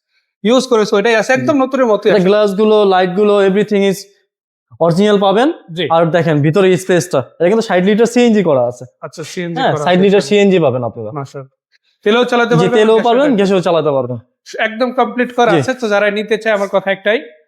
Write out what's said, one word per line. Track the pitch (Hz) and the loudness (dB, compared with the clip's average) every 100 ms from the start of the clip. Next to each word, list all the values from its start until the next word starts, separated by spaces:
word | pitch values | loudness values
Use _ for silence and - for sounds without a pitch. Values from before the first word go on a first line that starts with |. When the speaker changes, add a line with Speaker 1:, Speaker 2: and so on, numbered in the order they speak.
| _ _ _ _ | _ _ _ _
Speaker 1:
ইউজ | 202 254 254 | 0 0 2
করেছে | 226 202 202 | 0 0 0
ওইটাই | 226 226 | 2 0
আছে, | 226 | 0
একদম | 262 247 285 | 0 0 0
নতুনের | 262 269 240 | 0 -2 0
মতোই | 202 208 | 0 2
Speaker 2:
এটা | 196 | 2
Speaker 1:
আছে। | 180 | 2
Speaker 2:
গ্লাসগুলো, | 208 214 196 214 214 | 2 0 0 2 2
লাইটগুলো, | 202 185 185 180 208 202 190 | 2 2 0 0 0 2 2
everything | 196 202 202 196 | 0 0 0 0
is | 190 - _ _ _ _ _ _ 120 | -2 -10 _ _ _ _ _ _ -4
original | 165 165 208 202 | -2 2 2 2
পাবেন। | 196 202 285 - - | 2 2 0 -4 -12
Speaker 1:
জি। | 165 143 | -8 -2
Speaker 2:
আর | 165 170 | 0 2
দেখেন | 170 165 151 | 0 0 0
ভিতরে | 151 185 185 180 | 0 2 2 0
স্পেসটা, | - 175 - 139 | 0 -2 0 -4
এটা | 123 - 170 | -4 -2 0
কিন্তু | 226 | 0
ষাট | 220 185 | 0 0
লিটার | 190 214 233 | 0 2 0
সিএনজি | 247 240 208 | 2 2 2
করা | 170 135 120 | 2 0 0
আছে। | 120 123 _ | -6 -16 _
Speaker 1:
আচ্ছা, | 160 - | -20 -16
সিএনজি | 151 185 175 170 | -14 -10 -8 -4
Speaker 2:
হ্যাঁ, | 233 | -2
Speaker 1:
করা | 147 | -2
Speaker 2:
ষাট | 165 | 0
Speaker 1:
আছে। | 180 | 2
Speaker 2:
লিটার | 196 196 | 4 2
সিএনজি | - 208 202 185 | 2 2 4 2
পাবেন | 143 123 | 2 -2
আপনারা। | 117 120 107 | -6 -8 -12
Speaker 1:
মাশাআল্লাহ। | 143 135 143 135 _ _ _ _ _ | -10 -12 -14 -20 _ _ _ _ _
তেলেও | 202 233 | 0 0
চালাতে | 240 240 233 | 0 0 0
Speaker 2:
জি, | 196 | 0
Speaker 1:
পারবেন, | 185 214 | 2 2
Speaker 2:
তেলেও | 214 | 2
Speaker 1:
গ্যাসেও | 220 | 2
Speaker 2:
পারবেন, | 233 240 | 2 0
Speaker 1:
চালাতে | 294 202 | 0 0
Speaker 2:
গ্যাসেও | 196 190 | 0 0
চালাতে | 180 165 147 | 0 0 0
পারবেন। | 135 120 120 - _ - - | -2 -4 -8 -14 _ -16 -6
Speaker 1:
একদম | 220 220 247 | -6 -4 -4
কমপ্লিট | 247 220 247 247 | -2 -4 -2 -4
করা | - 233 | 0 0
Speaker 2:
জি। | 165 | 2
Speaker 1:
আছে, | 185 | -2
তো | 254 226 | -4 -2
যারা | 202 208 | 0 0
নিতে | 208 214 214 | -2 -4 -4
চায় | 220 | -2
আমার | 202 196 | -2 0
কথা | 196 196 | -2 -2
একটাই, | 190 208 247 - - | -4 -2 -2 -4 -20